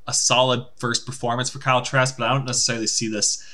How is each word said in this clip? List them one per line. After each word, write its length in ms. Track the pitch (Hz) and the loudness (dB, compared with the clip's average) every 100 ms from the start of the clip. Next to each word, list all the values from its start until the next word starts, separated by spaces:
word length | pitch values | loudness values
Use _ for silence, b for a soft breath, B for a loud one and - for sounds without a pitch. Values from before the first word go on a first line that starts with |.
| - | -4
a 80 | |
solid 500 | - - 123 131 123 131 - | 0 4 4 4 2 -2 -6
first 260 | 120 117 | -4 -2
performance 460 | - - 120 123 123 | -4 -4 -2 -2 -4
for 80 | 135 | -2
Kyle 240 | 135 123 | 2 2
Trask, 340 | 120 135 127 127 | 2 2 2 0
but 100 | 117 | 0
I 60 | |
don't 140 | 135 131 | 0 0
necessarily 400 | 120 - 117 110 | 0 0 0 -2
see 220 | - 110 | -2 -2
this 360 | 104 - - B | 0 0 -2 B